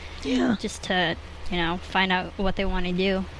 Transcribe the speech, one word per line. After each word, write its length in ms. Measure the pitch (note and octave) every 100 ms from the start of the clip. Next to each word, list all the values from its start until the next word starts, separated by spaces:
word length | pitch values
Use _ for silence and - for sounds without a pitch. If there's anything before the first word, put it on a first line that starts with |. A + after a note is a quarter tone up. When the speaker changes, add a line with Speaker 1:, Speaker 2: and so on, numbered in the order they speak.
| - -
Speaker 1:
Yeah. 340 | C4+ C4 B3+ G#3
Speaker 2:
Just 240 | G#3+ -
to, 320 | - F#3 E3 E3+ - - -
you 80 | F3+
know, 200 | E3 F3+
find 340 | - F#3+ F#3+
out 220 | F#3 F3 -
what 180 | F#3+ F#3
they 100 | F#3+
wanna 280 | F#3 F3+
do. 320 | F3+ G3 F#3+ F#3+ -